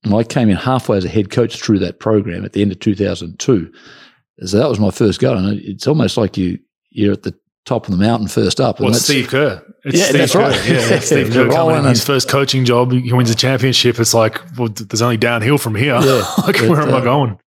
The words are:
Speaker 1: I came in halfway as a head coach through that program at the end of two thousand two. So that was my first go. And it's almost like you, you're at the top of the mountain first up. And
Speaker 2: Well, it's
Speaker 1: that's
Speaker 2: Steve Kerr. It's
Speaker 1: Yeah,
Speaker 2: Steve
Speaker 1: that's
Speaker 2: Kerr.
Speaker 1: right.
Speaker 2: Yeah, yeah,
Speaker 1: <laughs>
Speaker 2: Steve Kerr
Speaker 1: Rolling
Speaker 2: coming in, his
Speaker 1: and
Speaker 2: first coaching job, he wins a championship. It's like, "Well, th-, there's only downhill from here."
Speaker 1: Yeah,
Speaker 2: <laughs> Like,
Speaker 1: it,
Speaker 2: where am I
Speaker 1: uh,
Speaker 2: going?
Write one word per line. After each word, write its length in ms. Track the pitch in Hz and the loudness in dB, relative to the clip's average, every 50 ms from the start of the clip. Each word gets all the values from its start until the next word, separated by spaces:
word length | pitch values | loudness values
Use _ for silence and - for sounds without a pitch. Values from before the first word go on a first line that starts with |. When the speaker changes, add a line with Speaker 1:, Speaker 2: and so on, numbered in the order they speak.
| _ 107 | _ 2
Speaker 1:
I 120 | 101 110 117 | 0 0 0
came 260 | 113 - 139 120 107 | 0 -2 0 2 2
in 60 | 95 | 2
halfway 420 | 82 - 127 131 127 - - 113 | 2 0 0 0 0 0 0 0
as 80 | 98 90 | 0 0
a 40 | 87 | 0
head 200 | 82 110 101 92 | -2 -2 -2 0
coach 320 | - 127 120 104 - - | 0 -2 -2 -2 -2 -8
through 160 | - - 107 98 | -2 0 0 2
that 200 | 92 87 85 _ | 0 -2 -6 _
program 440 | - 110 110 107 98 92 85 90 95 | -2 0 0 0 0 -2 -8 -8 -10
at 100 | 92 - | -6 -2
the 80 | 98 101 | -2 -2
end 80 | 104 | -2
of 80 | 92 - | -2 -2
two 160 | - 110 101 | -2 -2 -2
thousand 420 | 92 101 92 90 - 87 85 87 - | 0 -2 -4 -4 -6 -10 -14 -12 -6
two. 320 | - - 131 95 78 - - - - - - - - - _ _ _ _ _ _ - | 0 0 0 0 0 -6 -12 -20 -20 -20 -20 -20 -20 -20 _ _ _ _ _ _ -8
So 120 | 92 95 | -2 0
that 100 | 104 143 151 | 0 2 2
was 100 | 113 101 | 0 0
my 100 | 104 98 | 0 0
first 300 | - - 120 104 87 - | 0 2 0 0 2 0
go. 160 | - 131 131 | 0 0 0
And 240 | 92 95 98 104 101 | 0 -2 -2 -4 -6
it's 240 | - - 98 - - | -8 -12 -12 -6 -2
almost 320 | 131 151 156 120 98 - | 0 0 2 0 0 0
like 200 | - 107 92 - | -2 -2 -2 -2
you, 200 | - 92 87 92 - _ _ _ _ _ _ | -2 -4 -4 -4 -6 _ _ _ _ _ _
you're 240 | _ - 104 101 98 | _ -2 0 0 0
at 80 | 98 - | -2 -6
the 140 | 98 87 _ _ _ _ _ _ | -12 -12 _ _ _ _ _ _
top 200 | - 127 113 - | -4 -4 -4 -2
of 60 | - | -2
the 60 | 98 87 101 | -2 0 2
mountain 240 | 110 117 117 107 92 | 2 0 0 -2 -4
first 300 | - 113 110 92 - - | -2 0 0 0 0 0
up. 160 | 135 123 120 - | 0 -2 0 -2
And 60 | 104 | 0
Speaker 2:
Well, 100 | 101 110 | 0 0
it's 40 | 120 - | 0 0
Speaker 1:
that's 140 | - 147 135 | 0 0 -2
Speaker 2:
Steve 80 | 117 | -2
Kerr. 360 | - - 131 151 139 95 87 - - - _ _ | -2 -2 0 0 0 -2 -6 -14 -20 -20 _ _
It's 140 | 139 135 170 | -2 0 2
Speaker 1:
Yeah, 60 | 196 | 2
Speaker 2:
Steve 120 | 190 - 170 | 2 2 2
Speaker 1:
that's 120 | 139 127 - | 2 2 2
Speaker 2:
Kerr. 60 | 180 | 2
Speaker 1:
right. 280 | 226 - - - - | 2 2 0 -2 0
Speaker 2:
Yeah, 220 | 117 170 135 113 117 | 0 0 0 2 0
yeah, 100 | 190 - | 0 0
Speaker 1:
<laughs> 20 | |
Speaker 2:
Steve 280 | - - 165 - - 107 | 0 0 0 0 0 0
Kerr 80 | 117 127 127 120 | 2 2 2 2
Speaker 1:
Rolling 20 | 143 | 2
Speaker 2:
coming 200 | 160 165 160 160 | 2 2 2 2
in, 60 | 156 143 135 | 2 2 2
his 100 | 123 113 | 2 2
Speaker 1:
and 80 | - | 0
Speaker 2:
first 220 | - 143 131 123 - | 0 0 0 0 0
coaching 340 | - 139 139 135 - 135 127 | 0 0 0 0 0 0 2
job, 260 | 120 120 120 123 127 127 | 2 2 2 2 2 0
he 180 | 127 127 123 120 | -2 -2 0 0
wins 160 | 127 123 113 | 2 2 2
a 60 | 113 | 0
championship. 640 | 110 - 127 135 127 127 135 120 - - 123 117 - | 0 0 0 0 0 0 0 0 2 2 0 2 2
It's 140 | 117 - - | 0 2 2
like, 240 | 117 110 107 - - - - 143 | 2 2 2 0 -6 -14 -14 -8
"Well, 120 | 120 120 113 | -6 -6 -6
th-, 180 | 104 - 110 - | -6 -8 -12 -8
there's 120 | - 107 113 | -4 -2 0
only 140 | 123 120 | 0 0
downhill 400 | 110 127 120 120 117 107 117 147 139 | 0 0 0 0 0 0 0 0 0
from 160 | - 113 107 | 0 -2 -2
here." 240 | 98 127 147 127 123 | -2 0 0 2 2
Speaker 1:
Yeah, 320 | 160 135 131 120 98 - - | 2 2 2 2 0 -2 -2
Speaker 2:
<laughs> 20 | - - | -2 0
Like, 140 | - 202 - | 0 0 2
Speaker 1:
it, 80 | 120 113 | 2 2
Speaker 2:
where 120 | - 147 | 2 2
am 120 | 151 - - | 2 0 0
I 60 | 131 | 0
Speaker 1:
uh, 20 | |
Speaker 2:
going? 360 | 120 120 127 147 139 117 98 - _ | 2 2 2 2 0 -2 -4 -8 _